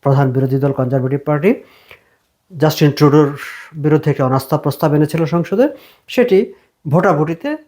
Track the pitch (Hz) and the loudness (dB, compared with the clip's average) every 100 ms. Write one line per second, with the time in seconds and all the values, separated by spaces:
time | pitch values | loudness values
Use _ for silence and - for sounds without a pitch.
0 | 143 135 135 127 131 135 139 135 127 135 | 2 2 2 0 -2 0 -2 -2 -2 -2
1 | 127 139 139 147 170 262 - _ _ - | -2 -4 -2 -2 0 -2 -6 _ _ -20
2 | _ _ _ _ _ 175 151 151 151 135 | _ _ _ _ _ -2 0 2 0 4
3 | 147 147 143 143 - - - 156 151 151 | 4 4 2 -2 -14 -18 -18 -6 0 0
4 | 151 143 131 131 - 151 147 139 156 147 | 0 -2 0 -2 -2 -4 -2 -2 0 2
5 | 151 165 160 170 165 196 277 - - _ | 0 -2 -2 -2 -2 0 0 -2 -20 _
6 | _ - 240 190 226 - _ _ 156 147 | _ -2 2 2 0 -8 _ _ -2 0
7 | 190 151 151 165 285 302 | 2 0 -2 -4 -8 -10